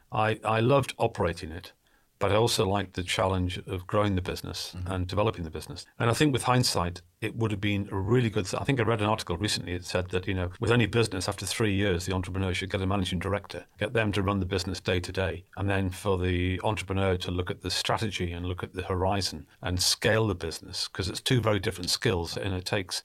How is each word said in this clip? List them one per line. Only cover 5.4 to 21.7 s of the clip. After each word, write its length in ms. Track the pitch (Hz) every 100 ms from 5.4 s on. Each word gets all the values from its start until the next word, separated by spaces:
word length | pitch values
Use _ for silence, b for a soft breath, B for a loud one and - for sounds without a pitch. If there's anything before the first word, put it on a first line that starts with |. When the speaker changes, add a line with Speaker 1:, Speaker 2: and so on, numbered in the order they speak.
Speaker 1:
the 80 | 80
business. 340 | 80 - - - b
And 100 | 117
I 40 |
think 200 | 110 156
with 120 | 123
hindsight, 580 | - 127 123 95 90 90 - -
it 140 | 110
would 160 | 120 113
have 100 | 104
been 280 | 104 101 98
a 80 | 98
really 320 | 98 123 117
good 160 | 104 92
th-, 140 | -
I 40 |
think 140 | - 135
I 60 |
read 160 | 107 113
an 80 | 104
article 280 | 110 - 85
recently. 360 | 107 - 82
It 120 | 87
said 260 | 90 92 92
that, 180 | 92 90
you 60 |
know, 160 | 92 87 -
with 100 | 117
any 160 | 120 107
business, 420 | 117 110 95 98
after 160 | 98
three 300 | 101 - 107
years, 320 | 95 104 87 87
the 80 |
entrepreneur 400 | 92 92 92 95
should 160 | 87 98
get 100 | 101
a 60 | 95
managing 320 | 101 92 90
director, 460 | 95 101 - 87 - -
get 160 | 104
them 200 | 120 107
to 100 | 101
run 160 | 95 101
the 80 | 92
business 320 | 95 95 87
day 220 | - 92
to 100 | 90
day, 320 | 92 92 82 - -
and 120 | 98
then 220 | 98 95
for 260 | 90 101 95
the 440 | 92 90 90 92
entrepreneur 540 | 110 101 92 95 95 92
to 160 | -
look 180 | 90 90
at 120 | 101
the 80 | 90
strategy 600 | - - 113 110 - 87
and 160 | 87 90
look 160 | 90
at 120 | -
the 100 | 92
horizon 600 | 90 92 95 101 95 80 - b
and 220 | - 90
scale 460 | - - 117 110 110
the 80 | 92
business, 500 | 82 - - - -
'cause 220 | - 92
it's 120 | -
two 200 | - 127
very 180 | 110 104
different 320 | 98